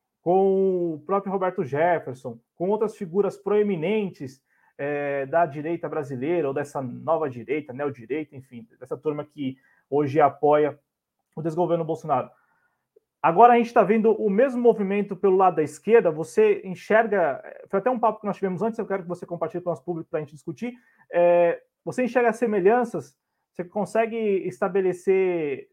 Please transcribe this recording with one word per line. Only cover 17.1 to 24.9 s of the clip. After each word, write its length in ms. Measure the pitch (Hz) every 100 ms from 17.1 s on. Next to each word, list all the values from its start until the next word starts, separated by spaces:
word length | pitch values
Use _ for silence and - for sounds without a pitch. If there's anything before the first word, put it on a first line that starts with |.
| 202 160 131 - - -
foi 120 | 196
até 100 | 196
um 80 | 254
papo 220 | 226 214
que 60 | 208
nós 100 | 185
tivemos 260 | 196 180
antes, 160 | 220 226
eu 80 | 190
quero 160 | 196
que 60 | 170
você 180 | 175 -
compartilhe 380 | 175 160 175
com 60 | 175
o 20 |
nosso 120 | 165
público 240 | - 165 160
pra 120 | 160
gente 140 | 147
discutir, 420 | 151 - 160 240 240 _ _ -
é, 500 | 170 175 175 175 165 _ _
você 200 | - -
enxerga 280 | 254 254 240
semelhanças, 880 | 226 240 208 180 240 247 175 135 _ _ _ _
você 120 | -
consegue 520 | 175 208 185 220 226 226 214 196 180
estabelecer 1200 | 175 202 190 185